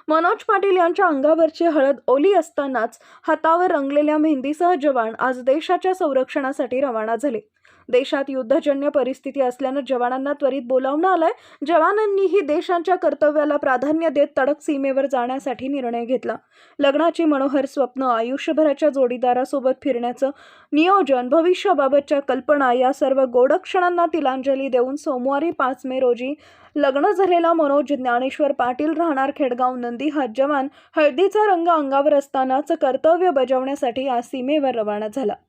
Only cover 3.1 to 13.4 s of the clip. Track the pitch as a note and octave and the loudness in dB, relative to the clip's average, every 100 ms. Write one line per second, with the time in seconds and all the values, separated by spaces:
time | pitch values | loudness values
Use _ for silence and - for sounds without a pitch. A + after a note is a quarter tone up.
3.1 | - - D#4 D#4 E4+ F4+ D#4+ C#4 C#4+ D4+ | -10 -2 0 2 2 2 0 0 0 2
4.1 | D#4 D#4 C4+ C#4 D4+ F4 F4 C#4+ B3+ A3 | 2 2 0 -2 0 0 2 0 0 -2
5.1 | A3+ C4 B3+ B3+ D4+ E4+ F4 F#4 F#4 D#4+ | -2 -4 -2 0 0 0 0 0 0 0
6.1 | C4 C4 D4+ C4+ C#4+ B3+ B3+ C#4 A3 A3 | 0 -2 -4 -4 -4 -4 -2 -2 -2 -4
7.1 | A3+ C#4+ A3 _ _ _ _ - B3 C4+ | -2 -2 -4 _ _ _ _ -2 0 0
8.1 | C#4+ C#4 C4+ A3+ C#4 D4 C#4 C#4+ D4 B3 | -4 -4 -6 0 0 2 0 0 0 -2
9.1 | C4 C#4 C#4 B3 B3 C4 C#4 B3 B3 B3 | -4 -8 -2 -2 -2 -4 -4 -4 -2 -2
10.1 | C4 C#4 C#4+ C#4 C#4 A#3+ C4 C4 D4 F#4+ | -2 -4 -2 -2 -2 -2 -2 0 0 2
11.1 | F4 D#4+ A#4+ - - C#4+ E4 E4+ G#4 G#4+ | 2 0 -2 -16 -12 0 2 2 2 0
12.1 | G4 F#4+ G4 D4 D#4 F4 F4 E4 F4+ D#4+ | 0 0 0 0 -4 -2 -2 0 0 0
13.1 | - D4+ D4+ | 0 0 2